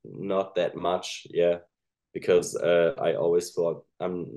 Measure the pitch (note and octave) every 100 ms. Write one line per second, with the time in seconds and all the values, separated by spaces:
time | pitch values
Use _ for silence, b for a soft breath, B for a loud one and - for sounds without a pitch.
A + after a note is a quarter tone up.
0 | - E2+ G2 F#2+ F#2+ F2+ E2+ E2 F2 F2+
1 | - - - E2+ F2 F2 - _ _ _
2 | _ - - F2+ - - E2 F2 E2 -
3 | E2 - E2+ F2 - - E2+ D2+ - -
4 | F2+ F2+ E2+